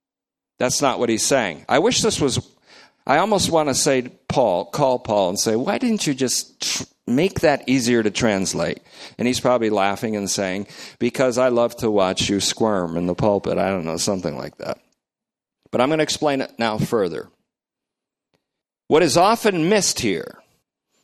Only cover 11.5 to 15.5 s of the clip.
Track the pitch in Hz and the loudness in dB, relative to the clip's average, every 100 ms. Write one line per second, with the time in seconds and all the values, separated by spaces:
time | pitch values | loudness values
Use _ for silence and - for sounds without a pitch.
11.5 | 117 117 - 113 104 92 92 - 101 - | 2 0 -2 0 2 2 0 0 0 -2
12.5 | - 110 98 85 82 87 90 107 98 87 | 0 0 0 -2 -2 -2 0 2 2 0
13.5 | 87 95 95 80 82 - 95 80 65 73 | -2 -2 -2 -4 -4 -4 -4 -6 -8 -10
14.5 | - - - _ _ _ _ _ _ _ | -10 -10 -10 _ _ _ _ _ _ _